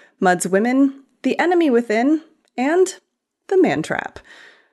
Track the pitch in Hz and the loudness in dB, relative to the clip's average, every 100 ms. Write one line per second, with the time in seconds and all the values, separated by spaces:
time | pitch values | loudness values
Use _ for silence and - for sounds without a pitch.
0 | _ - 180 175 185 190 233 262 277 269 | _ -2 0 0 0 0 0 2 0 -2
1 | _ _ 262 - 320 359 320 233 240 220 | _ _ -4 -2 0 2 2 0 0 -2
2 | 269 311 - _ _ - 269 349 370 - | 0 -2 -4 _ _ -6 -2 0 0 -4
3 | _ _ _ _ - 381 254 143 - - | _ _ _ _ -2 0 2 0 -4 -8
4 | - - - - - _ _ | -8 -14 -20 -20 -20 _ _